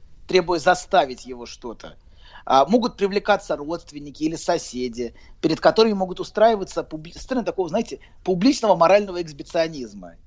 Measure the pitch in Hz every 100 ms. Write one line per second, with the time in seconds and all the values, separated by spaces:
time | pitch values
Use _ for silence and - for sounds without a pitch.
0 | - - - 185 170 170 180 175 - 190
1 | 139 123 127 123 117 - 120 110 - -
2 | - - - - - 131 143 233 226 -
3 | 196 202 - 202 - 147 147 170 - 147
4 | 143 131 156 160 - 170 - 123 123 117
5 | 120 - - - 160 156 - 185 226 196
6 | 185 180 180 - 220 220 180 - 147 156
7 | 160 - - 254 185 180 175 190 233 -
8 | - - - 185 226 277 220 175 170 202
9 | 208 180 170 143 156 170 165 156 113 101
10 | 90 -